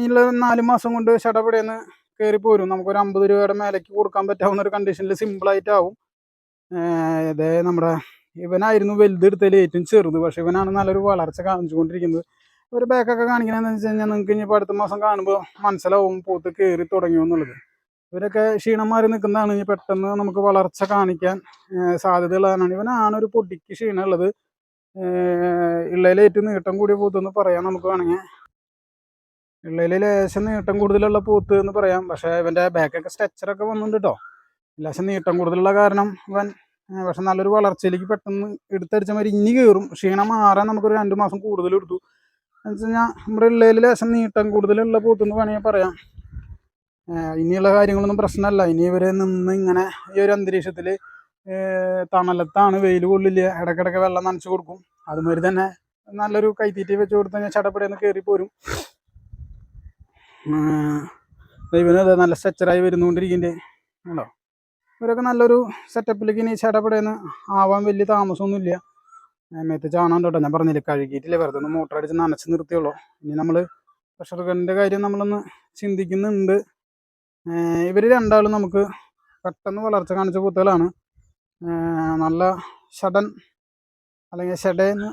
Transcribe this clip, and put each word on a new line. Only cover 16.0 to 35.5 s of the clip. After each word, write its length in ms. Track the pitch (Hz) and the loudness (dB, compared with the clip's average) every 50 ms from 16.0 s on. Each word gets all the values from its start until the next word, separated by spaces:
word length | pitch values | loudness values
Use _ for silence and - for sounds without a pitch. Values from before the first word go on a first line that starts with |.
| 196 190 185 185 175 | 2 2 -2 -4 -6
പോത്ത് 220 | 190 185 170 160 180 165 | -6 -6 -4 -6 -8 -2
കയറി 280 | - 196 185 170 165 175 - 196 | 0 2 2 2 0 -2 -2 0
തുടങ്ങിയോ 300 | 185 180 170 165 160 160 | 0 2 2 2 2 2
എന്നുള്ളത്. 300 | 165 170 160 147 127 123 135 - _ _ _ _ _ _ _ _ _ | 2 0 -2 -2 -4 -10 -18 -20 _ _ _ _ _ _ _ _ _
ഇവരൊക്കെ 320 | 180 185 202 202 202 214 214 220 214 208 | -6 -6 -4 -2 0 0 2 2 0 0
ക്ഷീണം 260 | - 226 220 220 220 220 226 | 0 0 0 0 0 0 2
മാറി 140 | 226 220 220 226 | 2 2 2 2
നിൽക്കുന്നതാണ്. 380 | 214 208 208 208 220 214 208 202 | 0 -2 0 0 0 0 0 0
ഇനി 80 | 202 196 208 | -2 -2 -2
പെട്ടെന്ന് 380 | 202 190 - - 196 190 190 196 208 202 | -4 -4 -2 -4 -4 -2 -2 -4 -4 -4
നമുക്ക് 200 | 202 196 180 202 196 | -4 -2 -2 0 2
വളർച്ച 360 | 202 190 190 190 175 - - 196 190 208 | 4 4 4 2 0 -2 -4 -2 0 2
കാണിക്കാൻ, 420 | 202 196 185 175 156 180 185 190 185 - - - _ _ _ 190 | 2 2 0 -2 -2 -2 -2 -2 -4 -10 -18 -20 _ _ _ -4
ഏ, 220 | 180 180 175 175 170 - | -2 0 0 0 0 2
സാധ്യതയുള്ളതാണ്. 680 | 190 175 175 175 170 185 190 196 190 190 185 185 180 185 | 2 2 2 2 0 0 2 2 2 2 2 0 0 -2
ഇവനാണ് 380 | 190 208 240 254 233 214 214 214 220 | -4 -4 -2 0 0 0 0 0 0
ഒരു 80 | 220 208 233 | -2 0 0
പൊടിക്ക് 400 | 226 202 175 185 160 _ - 185 | -2 -2 -2 -10 -16 _ -18 -10
ക്ഷീണമുള്ളത്. 500 | - 226 214 196 185 196 196 185 165 180 202 - - _ _ _ _ _ _ _ _ _ _ _ 370 | -6 -6 -4 -4 -2 0 0 0 0 0 -2 -2 -6 _ _ _ _ _ _ _ _ _ _ _ -8
ഏ, 20 | 370 359 359 359 - 359 359 349 349 359 349 349 - - 339 - 170 - 180 | -6 -4 -2 -2 0 -2 0 0 0 -2 0 0 0 -2 -2 -2 -4 -2 0
ഉള്ളതിൽ 260 | 180 180 180 185 202 208 | 4 4 4 6 6 6
ഏറ്റവും 200 | 202 - 208 208 220 | 6 6 2 0 0
നീട്ടം 260 | 202 185 170 190 190 202 | -4 -4 -4 -4 -2 0
കൂടിയ 160 | 208 202 202 202 202 | 2 2 2 2 0
പോത്ത് 160 | 202 185 190 190 | -2 -2 -2 -4
എന്ന് 100 | 190 190 208 | -2 -2 0
പറയാം 260 | 190 185 175 175 185 190 | 2 2 0 0 -2 -4
നമുക്ക് 200 | 185 175 175 185 190 | -4 -4 -2 -2 -2
വേണമെങ്കിൽ. 280 | 180 175 170 175 185 185 - - _ - _ _ _ _ _ _ _ _ _ _ _ _ _ _ _ _ _ _ _ _ _ _ _ - 165 | 0 0 -2 -2 -2 -6 -14 -20 _ -20 _ _ _ _ _ _ _ _ _ _ _ _ _ _ _ _ _ _ _ _ _ _ _ -12 -8
ഉള്ളതിൽ 240 | 160 170 170 170 180 190 208 | -2 -2 0 0 0 0 2
ലേശം 400 | 208 202 196 196 180 - 202 208 220 | 2 2 2 0 0 -2 -4 -2 -2
നീട്ടം 260 | 214 208 190 208 196 202 | -4 -4 -4 -4 -2 0
കൂടുതലുള്ള 380 | 208 202 202 202 214 208 208 208 196 214 | 2 2 2 2 2 2 2 0 2 2
പോത്ത് 260 | 208 202 202 - 202 196 | 2 2 4 2 2 2
എന്ന് 120 | 196 202 190 | 2 0 -2
പറയാം. 260 | 208 196 185 180 185 185 180 | 0 0 2 0 0 -4 -6
പക്ഷേ 180 | 160 - - 165 170 175 | -10 -6 -4 -2 -2 0
ഇവൻ്റെ 220 | 165 170 165 175 180 180 170 | -2 0 0 0 0 2 2
ബാക്കൊക്കെ 340 | 165 156 143 - 165 160 175 - | 0 -2 0 -4 -8 -10 -10 -6
സ്ട്രെച്ചറൊക്കെ 500 | - 208 - - _ 190 196 196 196 214 220 | -4 -6 -6 -6 _ -10 -10 -6 -6 -6 -6
വന്നിട്ടുണ്ട് 260 | 220 214 214 220 214 214 190 | -4 -4 -4 -2 -2 0 0
ട്ടോ. 80 | 165 104 - - - - _ _ _ _ _ _ _ _ 156 156 | -2 -2 -4 -10 -20 -20 _ _ _ _ _ _ _ _ -10 -10
ലേശം 200 | 156 - 175 185 196 | -8 -6 -6 -4 -4
നീട്ടം 240 | 196 185 160 185 170 175 | -4 -2 -2 -2 -2 0
കൂടുതലുള്ള 320 | 170 165 | -2 0